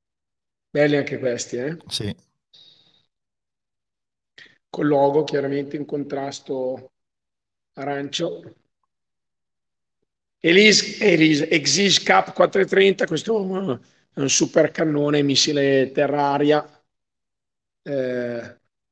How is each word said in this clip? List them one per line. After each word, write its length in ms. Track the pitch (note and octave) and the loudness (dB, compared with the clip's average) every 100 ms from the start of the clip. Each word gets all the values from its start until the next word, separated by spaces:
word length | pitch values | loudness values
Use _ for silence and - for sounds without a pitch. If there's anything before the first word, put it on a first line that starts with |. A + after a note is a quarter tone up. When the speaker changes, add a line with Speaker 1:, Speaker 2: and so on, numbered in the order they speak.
| _ _ _ _ _ _ _ | _ _ _ _ _ _ _
Speaker 1:
belli 240 | D3 D3 D3 | 0 2 2
anche 220 | C#3 B2+ | -2 -4
questi, 380 | B2+ A#2+ - A#2+ | -4 -4 -6 -8
eh? 180 | C3+ E3+ - | -6 -10 -10
Speaker 2:
Sì. 260 | - G#2+ - _ _ _ _ _ _ _ _ _ _ _ _ _ _ _ _ _ _ _ _ _ - - _ _ | -8 -8 -8 _ _ _ _ _ _ _ _ _ _ _ _ _ _ _ _ _ _ _ _ _ -20 -20 _ _
Speaker 1:
Col 160 | - D3 | -4 0
logo 360 | C#3+ C#3 D3 | 2 2 2
chiaramente 520 | D3 D3 C#3 C#3 C#3+ D3+ | 0 -2 -4 -4 -6 -10
in 80 | |
contrasto 1080 | C#3 D3 C#3 C#3 C#3 C#3 - C3+ B2+ B2+ - _ _ _ _ _ _ _ _ | -8 -8 -8 -8 -8 -10 -8 -6 -6 -6 -12 _ _ _ _ _ _ _ _
arancio. 800 | - C#3 C#3+ C#3+ - E3+ - - - _ _ _ _ _ _ _ _ _ _ _ _ _ _ _ _ _ _ | -12 -8 -6 -6 -6 -6 -8 -16 -20 _ _ _ _ _ _ _ _ _ _ _ _ _ _ _ _ _ _
Elise, 560 | E3 F3+ G#3+ F#3+ - - | 2 6 6 4 0 -2
Elise, 480 | G#3+ E3+ D#3 D3 D#3+ | 2 4 4 2 0
Exige 520 | E3 C#3 D3+ G3+ D#3 | -2 0 0 2 2
Cup 280 | - F#3+ F#3+ | 2 2 2
quattro 260 | - F3+ G3 | 0 0 2
e 60 | F#3 | 0
trenta, 400 | G3 G3 F#3+ - | 4 4 2 -2
questo 320 | D#3 - A3 | -4 -4 -4
è 840 | F#3+ F#3+ F#3+ A#2+ - _ _ - | -4 -6 -6 -8 -10 _ _ -6
un 80 | C#3 | -2
super 420 | - D3+ - D3+ | 0 2 2 2
cannone, 520 | - D#3+ D3 D3 D3 | 0 -2 0 0 2
missile 680 | C#3+ C3 - D3 C#3 C3+ C3 | 2 0 0 0 2 2 2
terra-aria. 760 | C#3 C#3+ C#3+ C#3+ C#3+ D3 D3+ - _ _ _ _ _ _ _ _ _ _ _ | 0 0 0 0 2 2 2 0 _ _ _ _ _ _ _ _ _ _ _
Eh, 800 | - C#3 B2+ B2 A#2+ A#2 A#2 - _ _ _ | -8 -4 -4 -4 -6 -8 -12 -18 _ _ _